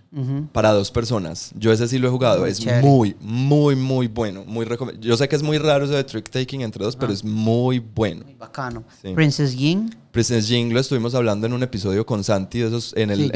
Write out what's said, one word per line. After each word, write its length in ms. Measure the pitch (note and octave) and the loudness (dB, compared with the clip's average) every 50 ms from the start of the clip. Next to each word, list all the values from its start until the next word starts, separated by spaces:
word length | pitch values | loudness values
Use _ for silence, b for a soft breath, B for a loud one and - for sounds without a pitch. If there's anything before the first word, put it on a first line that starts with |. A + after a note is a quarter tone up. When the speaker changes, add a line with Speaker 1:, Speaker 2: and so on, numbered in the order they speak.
| _ _ | _ _
Speaker 1:
Ujú. 360 | - D3 B2+ B2+ C#3 C#3+ D3+ C#3+ | -8 -6 -4 -4 -4 -4 -6 -4
Speaker 2:
para 200 | - A#2 G#2+ G#2+ G#2+ | -2 2 2 4 2
dos 160 | G2+ G2 - | 2 0 0
personas. 640 | - A#2+ A#2 A2+ B2 G#2 F2 D#2 F2 - - - - | -2 -4 -2 -2 -2 -2 -4 -4 -8 -10 -12 -12 -10
Yo 160 | G2+ A2 A2+ | -2 2 2
ese 160 | A2 A2 A#2+ A#2 | 4 4 2 0
sí 120 | C3 B2+ | 0 0
lo 80 | B2+ B2+ | 0 0
he 40 | |
jugado. 280 | B2+ B2 C3 A#2 G2+ F2 | 0 2 2 2 4 4
Speaker 1:
Muy 80 | F2+ F2 | 2 0
Speaker 2:
Es 100 | F#2+ G2 | -2 -2
Speaker 1:
chévere. 220 | A2+ A2+ A#2+ B2 | -2 0 2 6
Speaker 2:
muy, 340 | C3+ C#3+ C#3 B2+ A2 G2 F#2 - | 6 8 8 6 6 2 0 -4
muy, 560 | G2 G#2 A2+ B2 C3 C#3 D3 D3 D3 D3 C#3 | -8 -6 -2 0 2 4 4 4 4 4 2
muy 320 | C3 C3 C3 C3 B2+ B2+ A2+ | 2 0 0 0 0 0 -2
bueno. 360 | G#2+ A#2 A2+ G#2 F#2 F#2+ F#2+ G2+ | -2 -4 -4 -4 -6 -8 -10 -8
Muy 180 | A2 A#2 A2+ | -6 -6 -4
recome-, 320 | A2 A#2+ A2+ C3 G#2+ - - | -4 -4 -6 -6 -8 -10 -6
yo 160 | A2 A#2 A#2+ | 0 0 2
sé 140 | A2+ C#3+ C3+ | 2 2 2
que 60 | D#3 | 0
es 80 | C#3+ D3+ | 0 0
muy 160 | D3+ D3+ D3+ | 0 0 2
raro 260 | D3 D3+ C#3+ C#3 C#3+ | 2 2 2 2 2
eso 80 | C#3 D3 | 0 0
de 100 | C#3 C3 | -2 -2
trick-taking 600 | C3+ - A2 G2+ - - C3 B2+ B2+ C#3 C3+ B2 | -2 -6 -8 -10 -6 -4 -4 -4 -4 -4 -6 -6
entre 200 | A2 - G#2 G2 | -6 -4 -4 -4
dos, 120 | A2 A#2+ | -4 -2
pero 160 | B2 C3+ A2 | -2 -2 -2
Speaker 1:
Ah. 20 | G2+ | -2
Speaker 2:
es 100 | F#2+ G#2+ | -4 -4
muy 540 | G#2+ G#2+ A2 A2 A2 A#2 A#2+ B2 B2+ B2+ B2 | -4 -2 0 2 2 2 2 2 2 0 -2
bueno. 460 | A2+ G#2+ G#2 A2+ A2 G2 E2 - - | -4 -6 -4 -2 -2 -2 -2 -6 -12
Speaker 1:
Muy 80 | - - | -18 -20
bacano. 500 | - A2+ - - D3 C3 A#2+ A#2+ A#2 A2+ - - _ | -20 -20 -14 -10 -10 -8 -8 -10 -12 -14 -16 -20 _
Speaker 2:
Sí. 140 | - G3 F#3 | -12 -6 0
Speaker 1:
Princess 420 | E3 D#3+ C#3+ C3+ - D3 C3+ B2 | 2 2 2 2 2 0 -2 0
Ying. 400 | B2+ C#3 D#3 F3 G3+ A3+ A3+ - - - _ | 0 0 0 0 0 -2 -4 -8 -12 -18 _
Speaker 2:
Princess 360 | - A#2+ A2+ - A#2+ A2+ G#2 G#2+ | -2 0 0 2 2 0 2 2
Ying 260 | B2 A#2+ A#2 A#2+ A2+ | 2 0 2 2 0
lo 60 | B2 | 0
estuvimos 340 | C3 - C#3 A#2+ A2+ A#2+ B2+ | 0 0 0 -2 -2 0 0
hablando 320 | B2+ A#2+ A2 G2+ G#2 A2 | 0 2 2 0 0 -2
en 80 | A#2 B2 | -2 -2
un 80 | B2 | -2
episodio 420 | B2+ B2 - G2 F#2 G2 F#2+ G#2 A2+ | -4 -4 -4 -4 -2 0 0 0 0
con 200 | - A#2+ G#2 F#2+ | 0 -2 -2 0
Santi, 360 | - G#2+ F#2+ F#2+ - - A#2+ | 0 0 0 -2 -2 -2 -2
de 60 | A#2 A2 | -2 0
esos, 240 | A#2 A#2+ A2+ - - A2 | -2 -2 -4 -4 -2 0
en 140 | A2 G#2 | 0 0
el, 60 | G2+ G2+ | 2 0
Speaker 1:
Sí, 40 | D3 C3 | 0 0
yo 20 | |
Speaker 2:
en 60 | - | 2